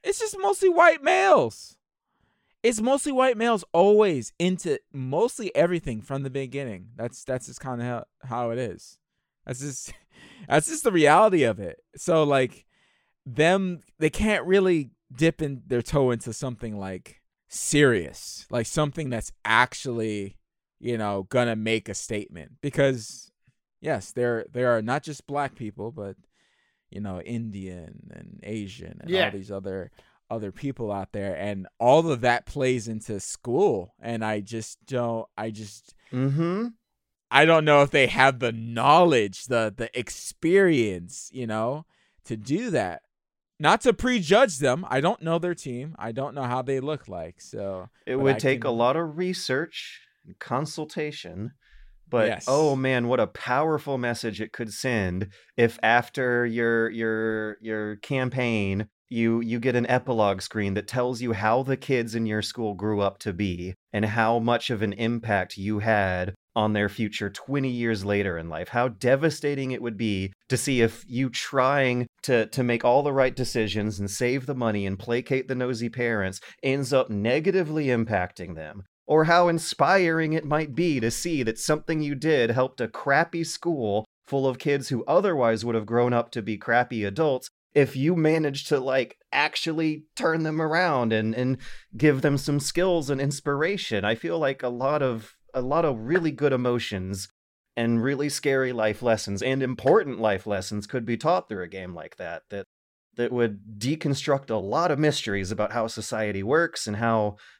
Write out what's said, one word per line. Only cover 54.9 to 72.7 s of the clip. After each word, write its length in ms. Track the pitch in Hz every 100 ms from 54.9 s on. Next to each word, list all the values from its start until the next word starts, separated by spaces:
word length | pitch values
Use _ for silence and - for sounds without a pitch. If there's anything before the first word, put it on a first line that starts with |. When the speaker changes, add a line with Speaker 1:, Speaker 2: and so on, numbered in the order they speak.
| 117 92 90 95 - _ -
Speaker 3:
if 220 | 117 -
after 640 | 113 120 - - 127 120 120
your, 420 | 117 117 117 113
your, 680 | 113 113 110 110 110 107 104
your 360 | 110 107 107 104
campaign, 920 | - 135 127 127 120 113 98 98 107 _ -
you, 300 | 117 117 117
you 180 | 117 120
get 160 | 127 123
an 100 | 117
epilogue 500 | 123 110 113 104 98
screen 340 | - 110 98
that 120 | 98 101
tells 340 | 127 123 120
you 120 | 123
how 300 | 104 107 120
the 140 | 131 131
kids 380 | - 131 117
in 120 | 113 113
your 160 | 107
school 320 | - - 110
grew 260 | 92 104 104
up 180 | 101 -
to 140 | 110
be 420 | 90 101 87 90 95 _
and 120 | 104
how 340 | 107 117 110 117
much 320 | 117 117 -
of 120 | 110
an 100 | 104
impact 640 | 101 117 120 113 101 92 -
you 220 | 98 104
had 540 | 113 104 95 90 90 - _ 113
on 160 | 107
their 160 | 104 101
future 420 | - 107 - 101
twenty 400 | - - 143 135
years 340 | 123 117 107
later 320 | 98 101 98 82
in 120 | 82
life. 200 | 78 90
How 200 | 120 123
devastating 800 | 98 123 135 160 147 147 143 131
it 100 | 127
would 160 | 120 104
be 360 | 113 95 95 - -
to 80 | 127
see 240 | - 127
if 240 | 113 - -
you 240 | 117 131
trying 760 | - - 135 127 143 131 123 123 _
to, 240 | - 120 107
to 180 | -
make 200 | 123